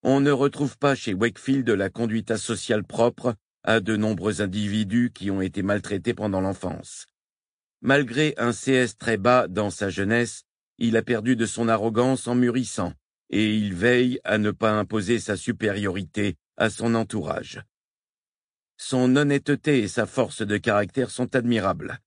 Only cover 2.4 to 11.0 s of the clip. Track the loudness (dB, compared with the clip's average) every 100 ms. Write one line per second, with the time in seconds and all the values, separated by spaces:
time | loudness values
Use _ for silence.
2.4 | -4 -6 -2 -2 -2 2 2 2 -4 -4
3.4 | _ _ 0 0 2 0 0 0 -2 -2
4.4 | -2 -2 -2 -2 0 0 0 -4 -4 -2
5.4 | -2 -2 -2 -2 -2 -4 -4 -2 -2 0
6.4 | -2 -4 -8 -8 -14 -18 -20 _ _ _
7.4 | _ _ _ _ 2 2 2 0 0 0
8.4 | -2 0 0 2 2 -2 -2 2 4 4
9.4 | 4 -2 -4 -2 -4 -2 0 0 0 -6
10.4 | _ _ _ _ 0 2